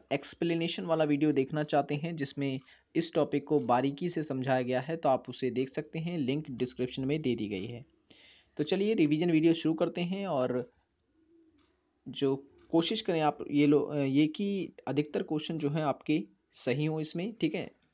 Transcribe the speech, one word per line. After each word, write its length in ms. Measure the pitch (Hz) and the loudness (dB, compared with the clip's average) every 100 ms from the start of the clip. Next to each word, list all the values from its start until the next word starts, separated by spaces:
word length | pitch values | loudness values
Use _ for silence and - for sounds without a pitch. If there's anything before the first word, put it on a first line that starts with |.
| - | -4
एक्सप्लेनेशन 760 | 143 - - 170 170 170 175 185 | -4 -4 -4 -2 0 -2 -4 0
वाला 180 | 160 | 2
वीडियो 280 | 156 147 151 | 4 4 4
देखना 320 | 139 139 151 | 2 0 0
चाहते 320 | 151 151 143 147 | 0 0 0 -2
हैं 200 | 165 165 | -4 -4
जिसमें 440 | 135 - 139 131 - - _ 160 | -6 -4 -4 -4 -10 -20 _ -4
इस 180 | 160 | -2
टॉपिक 340 | 165 147 147 - | 0 0 0 0
को 120 | 151 | 0
बारीकी 500 | 120 120 135 139 180 | 4 2 2 -2 -4
से 140 | 165 | -4
समझाया 380 | 151 131 127 131 | -4 -4 0 0
गया 200 | 123 127 | 2 -2
है 160 | 135 165 | -2 -2
तो 120 | 156 | 2
आप 200 | 127 - | 2 0
उसे 220 | 123 127 | -4 -4
देख 180 | 113 139 | -2 -4
सकते 300 | - 151 160 | -4 -8 -6
हैं, 180 | 165 175 | -4 -2
लिंक 320 | 123 143 156 | 0 -2 -4
डिस्क्रिप्शन 560 | 120 123 - 127 - 131 | -4 -4 -4 -6 -4 -2
में 160 | 156 | 0
दे 140 | 139 113 | 0 -2
दी 120 | 104 | -2
गई 180 | 98 107 | -4 -6
है। 200 | 120 135 _ _ - - - _ - | -10 -16 _ _ -20 -20 -20 _ -6
तो 60 | |
चलिए 300 | 151 185 208 | -2 0 2
रिवीजन 380 | 220 151 151 175 | 4 4 4 4
वीडियो 220 | 160 165 | 4 4
शुरू 220 | 160 156 160 | 4 2 0
करते 260 | 170 175 | 0 -2
हैं 260 | 175 196 196 | -4 -4 -2
और 460 | 147 127 123 120 _ _ _ _ _ _ _ _ _ _ _ _ _ - | 0 0 -2 -4 _ _ _ _ _ _ _ _ _ _ _ _ _ -12
जो 400 | - 135 135 - _ - | -2 0 0 -4 _ 0
कोशिश 300 | 165 165 220 | 2 2 0
करें 200 | - 165 | -2 0
आप 160 | 151 147 - | 2 0 0
ये 160 | 143 147 | 4 6
लो-, 240 | 147 - | 6 4
अ, 40 | 147 | 0
ये 320 | 139 135 151 | 2 4 2
कि 460 | 156 202 202 170 - - | 2 -2 -2 -6 -8 -4
अधिकतर 360 | 139 151 202 | -2 0 -2
क्वेश्चन 340 | 196 151 - 165 | -2 -4 -4 -2
जो 120 | 143 | -2
हैं 140 | 156 | 0
आपके 440 | 151 131 - 156 202 _ _ | 0 -2 0 -2 -2 _ _
सही 340 | - - 131 151 | -8 -2 0 0
हों 160 | 156 | -2
इसमें, 320 | 156 165 196 | -4 -4 -6
ठीक 220 | 214 160 165 | -2 -2 -2
है। 160 | 135 _ _ | -8 _ _